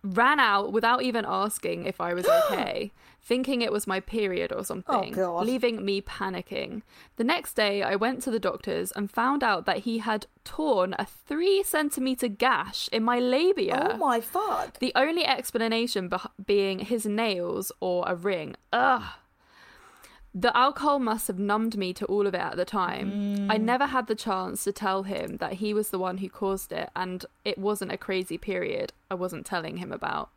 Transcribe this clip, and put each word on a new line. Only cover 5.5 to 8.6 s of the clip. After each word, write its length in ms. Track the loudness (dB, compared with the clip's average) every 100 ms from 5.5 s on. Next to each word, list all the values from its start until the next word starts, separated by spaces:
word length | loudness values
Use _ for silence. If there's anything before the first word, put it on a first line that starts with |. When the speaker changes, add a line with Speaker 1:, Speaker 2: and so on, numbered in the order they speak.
| 2 0 0
Speaker 1:
me 160 | -2 -2
panicking. 800 | -4 -6 -6 -6 -6 -6 -6 -8 -12 -20 -20 _
The 80 |
next 300 | 0 0 -2
day, 280 | 0 2 2
I 120 | 0 2
went 260 | 0 0
to 80 | -2
the 80 | 0
doctors 500 | 0 -4